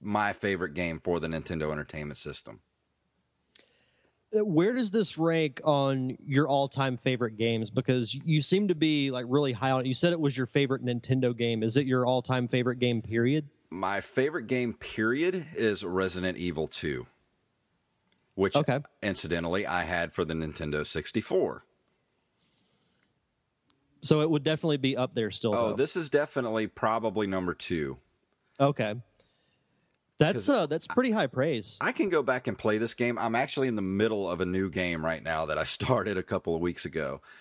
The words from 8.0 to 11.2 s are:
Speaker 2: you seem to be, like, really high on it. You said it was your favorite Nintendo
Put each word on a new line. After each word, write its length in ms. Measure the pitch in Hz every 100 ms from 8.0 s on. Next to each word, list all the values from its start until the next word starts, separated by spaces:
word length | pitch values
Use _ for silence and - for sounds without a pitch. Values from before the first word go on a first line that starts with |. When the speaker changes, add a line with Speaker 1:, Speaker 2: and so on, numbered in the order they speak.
| 113
Speaker 2:
you 280 | 131 151 151
seem 280 | 135 185 208
to 60 | 170
be, 360 | 156 151 139
like, 140 | 127 120
really 240 | 135 143
high 200 | 120 131
on 100 | 131
it. 60 | 127
You 60 |
said 200 | 127 175
it 60 | 170
was 160 | 143 127
your 120 | 123
favorite 360 | 143 139 131
Nintendo 540 | 123 120 - 131